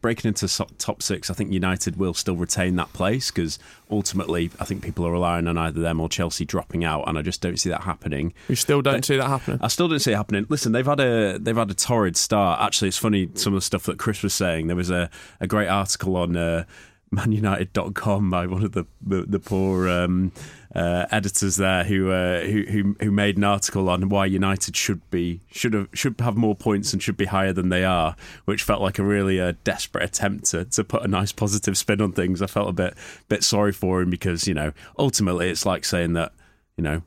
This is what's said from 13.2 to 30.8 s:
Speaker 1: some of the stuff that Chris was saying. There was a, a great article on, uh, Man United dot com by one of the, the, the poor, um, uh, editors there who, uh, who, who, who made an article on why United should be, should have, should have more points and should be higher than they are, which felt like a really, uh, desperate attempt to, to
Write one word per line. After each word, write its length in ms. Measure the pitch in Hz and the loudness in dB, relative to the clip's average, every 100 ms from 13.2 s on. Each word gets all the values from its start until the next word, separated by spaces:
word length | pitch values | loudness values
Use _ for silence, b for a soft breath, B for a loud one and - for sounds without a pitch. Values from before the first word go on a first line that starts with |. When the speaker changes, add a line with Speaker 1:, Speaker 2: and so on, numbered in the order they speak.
| 90 - | 0 -2
Speaker 1:
some 180 | - | 0
of 40 | 98 | 0
the 80 | - | 0
stuff 180 | 95 | -2
that 160 | - - | -2 -2
Chris 220 | - 104 | -2 -2
was 100 | 101 | -2
saying. 340 | - 95 80 80 | 0 0 0 0
There 80 | 87 | -2
was 140 | 90 | 0
a, 200 | 90 85 B B B | 0 -2 B B B
a 60 | 92 | -2
great 200 | 107 95 | 0 2
article 480 | 98 95 - 92 90 | 0 0 -2 0 0
on, 180 | 87 87 | 2 0
uh, 300 | 85 82 85 B B B _ | 0 -2 -4 B B B _
Man 200 | 98 107 | -2 2
United 400 | 107 107 98 92 | 2 2 0 0
dot 220 | - 87 | -2 -4
com 380 | 101 - 101 101 | -4 0 2 2
by 160 | 90 90 | 0 0
one 160 | 92 | -2
of 80 | 101 | -2
the, 100 | 92 85 - | -2 -6 -8
the, 220 | - 95 | -2 -2
the 180 | - 101 | 0 -2
poor, 480 | - 95 95 92 92 | 0 0 2 2 2
um, 440 | 87 90 92 92 B B B B | 2 2 2 0 B B B B
uh, 320 | - 85 87 90 | -2 0 0 0
editors 440 | 107 98 - 98 95 | -2 0 -2 0 2
there 280 | 95 92 87 | 2 2 2
who, 260 | 98 95 | 2 2
uh, 300 | 92 90 90 | 2 2 0
who, 220 | 87 104 | 0 0
who, 320 | 98 104 101 101 | 0 0 0 0
who 120 | 107 | 0
made 260 | 101 101 95 | 2 2 4
an 60 | 101 | 4
article 420 | 101 - 101 92 | 2 0 0 2
on 200 | 90 95 | 2 2
why 160 | 98 98 | 2 2
United 500 | 95 95 95 - - | 2 2 0 -2 -2
should 320 | - 92 - | -2 -2 -2
be, 280 | 90 87 85 - | -2 -2 -4 -10
should 240 | - 123 | -4 0
have, 140 | 107 98 | 0 -2
should 260 | - 135 113 | -2 -4 0
have 160 | 120 104 | -2 2
more 200 | 110 101 | 2 2
points 360 | - 101 95 | 2 0 0
and 100 | 98 | -2
should 140 | - 98 | -2 -2
be 100 | 92 | 0
higher 280 | 95 95 | 2 2
than 160 | 92 92 | 2 2
they 160 | 90 92 | 2 2
are, 300 | 90 78 - B B - | 2 0 -2 B B -4
which 180 | 104 | -2
felt 180 | - 104 | 0 0
like 180 | 95 95 | 0 0
a 40 | |
really, 360 | 98 101 95 95 | 2 2 2 2
uh, 140 | 90 85 | 0 -2
desperate 400 | - 90 - - | -4 -4 -6 -4
attempt 420 | 95 - 101 101 - | -4 -2 -2 -2 -2
to, 180 | 85 98 | -4 -2
to 180 | - | -2